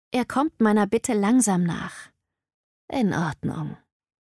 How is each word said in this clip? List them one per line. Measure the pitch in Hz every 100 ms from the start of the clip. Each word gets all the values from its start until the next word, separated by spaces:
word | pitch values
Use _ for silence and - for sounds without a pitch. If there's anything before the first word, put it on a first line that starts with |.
| _
Er | 247 233
kommt | 254 311 -
meiner | 220 214 202
Bitte | 226 -
langsam | 214 202 254 220 180
nach. | 175 - - - - _ _ _ _ _ _ _ -
„In | 277 208
Ordnung.“ | - 165 - - - 151 - _ _ _ _ _